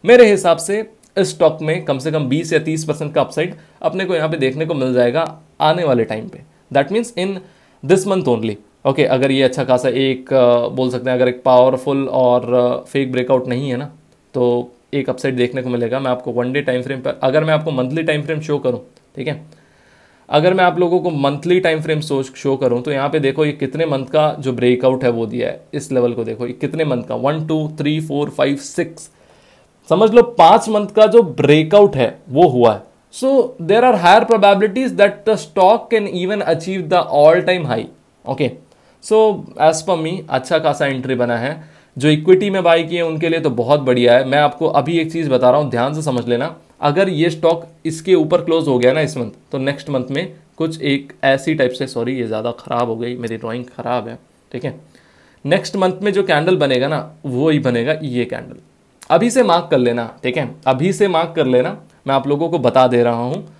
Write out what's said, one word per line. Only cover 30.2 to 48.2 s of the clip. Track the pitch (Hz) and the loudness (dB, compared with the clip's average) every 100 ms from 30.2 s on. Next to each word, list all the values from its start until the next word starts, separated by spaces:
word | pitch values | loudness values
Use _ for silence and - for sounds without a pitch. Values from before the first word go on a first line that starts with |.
पाँच | 240 - 165 185 214 | 4 6 6 6 4
मंथ | 214 208 | -2 0
का | 214 214 | 4 6
जो | 233 | 6
ब्रेकआउट | 185 131 139 151 156 202 202 131 | 2 0 4 4 6 6 6 4
है | 117 - - | -2 -2 -4
वो | 131 170 | 2 4
हुआ | 123 117 | 6 4
है। | 104 - _ _ | 2 -8 _ _
So | - 262 269 - - | -4 0 2 0 -4
there | 165 214 | 0 4
are | 254 208 170 | 4 4 6
higher | 208 220 | 6 4
probabilities | 226 202 196 214 202 262 175 | 4 4 4 2 -2 -4 2
that | 202 202 - | 2 2 -2
the | 214 | -2
stock | - - 185 226 - | -2 2 4 4 2
can | 226 202 180 | -2 -2 -6
even | 180 208 165 | -4 -4 -2
achieve | 160 165 190 156 | -2 -4 -6 0
the | 180 - | 0 2
all | 139 151 175 180 | 4 6 6 2
time | 180 143 | -2 -2
high। | 113 110 _ _ _ - | -4 -6 _ _ _ -10
ओके, | 131 135 - _ _ _ _ | -4 -4 -6 _ _ _ _
so | - 220 220 190 - - | 0 2 2 0 -10 2
as | 156 160 - | 2 2 -4
per | 170 | -4
me | 160 185 - | -4 -8 -6
अच्छा | 131 - 160 | -6 -2 0
खासा | 156 143 143 | 0 -2 -4
एंट्री | 131 127 | -4 -4
बना | 123 120 117 | -2 -2 -2
है। | 123 156 - _ _ - | -4 -8 -16 _ _ -2
जो | 147 | 0
इक्विटी | 151 156 185 202 | 2 4 4 4
में | 190 | 0
बाय | 170 170 | 2 2
किए | 160 170 | 0 -4
उनके | 165 160 165 | -4 -2 -2
लिए | 165 | 0
तो | 156 | -2
बहुत | 117 117 147 | -2 0 0
बढ़िया | 131 123 123 | 2 2 6
है। | 120 | 4
मैं | 135 139 | 4 2
आपको | 147 143 160 | 0 0 0
अभी | - 143 165 | 0 0 -2
एक | 160 | -2
चीज़ | 165 151 | -4 -2
बता | 127 127 | 2 4
रहा | 135 | 2
हूँ, | 147 | 0
ध्यान | 117 127 | -2 -4
से | 156 | -4
समझ | 147 123 117 | -4 -4 -2
लेना, | 120 156 160 _ _ | -2 -4 -8 _ _
अगर | 147 151 196 | -2 0 0
ये | 151 170 | 0 -2
स्टॉक | 160 165 165 - _ 160 | 0 0 -2 -6 _ -10
इसके | 156 190 | -8 0
ऊपर | 185 | 2